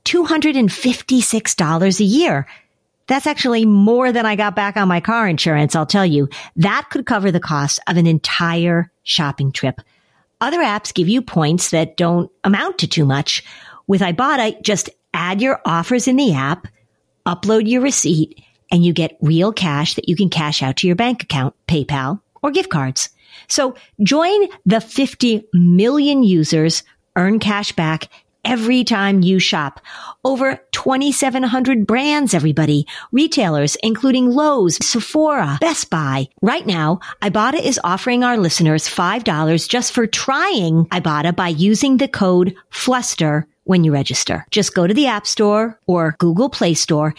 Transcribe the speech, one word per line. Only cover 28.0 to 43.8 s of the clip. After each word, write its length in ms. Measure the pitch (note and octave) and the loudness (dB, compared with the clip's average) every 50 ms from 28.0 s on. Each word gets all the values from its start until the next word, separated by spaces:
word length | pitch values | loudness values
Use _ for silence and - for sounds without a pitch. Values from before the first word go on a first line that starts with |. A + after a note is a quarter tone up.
| - - _ - _ _ _ _ - | -6 -12 _ -20 _ _ _ _ -6
every 360 | - B3+ A#3 A3 A#3 B3+ B3+ - | -4 -4 -2 0 0 2 2 2
time 380 | - A#3 G3 G3 G3 G3+ F#3+ | 0 0 0 2 2 2 4
you 160 | F3 F3+ F#3+ | 4 4 2
shop. 440 | F#3 F3 - - D#3+ D3 C#3 - - _ - - - - - - _ - | 2 0 0 -2 -2 -4 -6 -8 -12 _ -20 -20 -18 -16 -18 -14 _ -4
Over 360 | C4 C4+ A#3+ C4+ C4+ C4+ - _ - | -2 -2 0 0 -2 -2 -4 _ -12
twenty-seven 720 | - - - B3+ C4 C4+ C#4 D4 C4 - C#4 C4 A#3+ C4 B3+ | -10 -6 -2 -2 0 0 0 0 0 0 0 0 0 0 -2
hundred 420 | A#3 A#3 C4 B3+ B3+ C4+ A3+ G3+ | 0 0 0 0 2 2 0 2
brands, 480 | - A3 B3 C#4 D4 D4 D4 C#4+ A3+ - | 0 0 0 0 0 0 0 0 0 0
everybody. 540 | D#3+ C#3+ D#3 C#3+ E3 D#3 D3+ D3 D3 D3 - - - - - | 2 2 2 2 2 2 2 2 0 0 -4 -8 -16 -10 -2
Retailers, 640 | - B3+ D#4 D#4+ - D4 G#3+ E3+ D#3 D3 C#3+ D3 - - - | 0 0 2 2 2 0 0 0 0 0 0 -2 -2 -2 -2
including 460 | A3+ A3+ - - C4+ B3 C4 B3+ B3 | -2 -2 0 0 2 2 4 2 2
Lowe's, 540 | A#3+ C#4+ D4+ D4+ C#4+ B3+ F#3+ E3+ D3+ - - | 2 2 2 2 2 2 2 2 0 0 -2
Sephora, 720 | - - A#3 - - - D#4 D#4 D4+ D4 B3+ E3+ C#3+ C#3 C#3+ | -2 -2 -2 -4 -2 0 0 2 2 2 0 0 -2 -2 0
Best 300 | D4+ E4 D#4 - - - | 0 -2 -2 -2 -4 -4
Buy. 380 | G3 D#3+ D3+ C3+ C3+ C#3 C3+ - _ - | -4 -2 -2 -2 -2 -2 -4 -6 _ -2
Right 240 | - G#3+ C4+ F4 - | 0 0 0 0 -2
now, 340 | - F3+ E3 D#3 D3+ F3+ - - - - - | -4 -2 0 0 0 0 -2 -4 -12 -10 -6
Ibotta 400 | - G#3 D#3+ G#3+ G#3+ B3+ C#4+ E4+ | -4 -2 0 0 0 0 0 0
is 180 | - - B3 - - | -2 -2 -2 -2 -2
offering 400 | E3+ F3+ F#3+ - B3+ B3 B3 B3 | -2 -4 -2 -2 -2 0 0 2
our 140 | B3 A#3+ | 2 2
listeners 500 | A3 F#3 D#3+ - - E3+ D#3 D#3 D#3 - | 2 0 0 2 2 2 2 2 0 -2
five 380 | - - - F3 F3 G#3 B3 A3 | -4 -2 -2 0 0 -2 -2 -2
dollars 420 | A3 D#3+ D3+ D#3+ D#3 E3 D#3+ - | -2 -2 0 0 0 0 0 0
just 240 | - - B3 B3 - | -2 -4 -4 -4 -2
for 160 | - B3 A3+ | -2 -2 -2
trying 800 | A3 - - - - C4+ D4 F4 G4+ F#4 A#3 F3+ E3 D#3+ E3 E3 | -2 -2 -4 -4 -2 -2 0 0 0 0 -2 0 2 2 2 2
Ibotta 500 | - - F3+ C#3+ D#3+ D3+ D3 D3+ E3+ E3+ | 0 -2 -4 -2 -2 -2 0 0 -2 -2
by 140 | - F#3 F3 | -2 -2 -2
using 480 | D#3+ D3 F3+ G#3 A3 G#3 C#4+ C#4 C4 | 0 0 2 2 2 2 2 2 2
the 100 | A#3+ C#4 | 2 2
code 480 | C4 C4 - G#3 F#3 F3+ F3+ F3+ F#3+ F#3 - _ _ | 0 -2 0 0 2 4 4 2 0 -2 -8 _ _
fluster 760 | - - - B3+ B3+ B3+ A#3+ - - - E3 D3+ D3 D3+ D3+ _ _ _ - | -10 -6 -2 0 0 0 -2 -4 -4 -2 -2 0 0 -2 -4 _ _ _ -2
when 180 | - F#3+ F3+ | 0 2 4